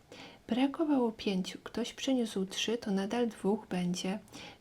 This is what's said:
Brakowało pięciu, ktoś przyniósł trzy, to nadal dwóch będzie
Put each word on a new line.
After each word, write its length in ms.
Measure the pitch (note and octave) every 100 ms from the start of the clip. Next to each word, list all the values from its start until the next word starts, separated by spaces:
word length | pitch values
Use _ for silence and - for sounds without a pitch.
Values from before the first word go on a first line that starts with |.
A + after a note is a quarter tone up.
| - - - - -
Brakowało 640 | A#3 C#4 C#4 D#4 C#4 A#3
pięciu, 480 | A3 G#3+ F#3 F#3 -
ktoś 300 | - - A#3
przyniósł 520 | - - C4 A3+ G3+ F#3+
trzy, 320 | - - A#3
to 140 | -
nadal 360 | G3 G3 A#3+ A#3
dwóch 400 | - F#3+ G#3+ -
będzie 520 | F#3 F3+ F3 F3+ G#3 - - - -